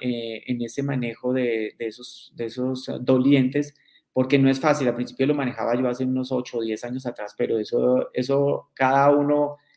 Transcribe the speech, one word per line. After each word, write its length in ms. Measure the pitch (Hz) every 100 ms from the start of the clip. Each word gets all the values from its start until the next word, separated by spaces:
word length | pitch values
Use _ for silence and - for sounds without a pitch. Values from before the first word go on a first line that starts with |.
eh, 420 | 123 120 117 110 -
en 140 | 123
ese 220 | 117 -
manejo 480 | 139 135 120 113 127
de, 420 | 131 123 113 107 -
de 100 | 113
esos, 460 | 110 120 - - -
de 100 | 117
esos 440 | 113 127 127 135 135
dolientes, 720 | 127 131 131 139 131 147 147 - _ _ _
porque 240 | 127 127 139
no 100 | 135
es 100 | 135
fácil. 280 | 160 139 123
Al 80 | 120
principio 320 | 120 - 135
lo 80 | 147
manejaba 440 | 127 117 110 123
yo 80 | 127
hace 160 | 127 127
unos 260 | 127 127
ocho 260 | 127 123 120
o 40 |
diez 220 | 113 107
años 220 | 120 127 131
atrás, 300 | - 104 -
pero 200 | 117 113
eso, 500 | 107 120 123 127 -
eso 560 | - 127 139 143 139 -
cada 360 | - 131 139 143
uno, 460 | 147 147 147 147 147 _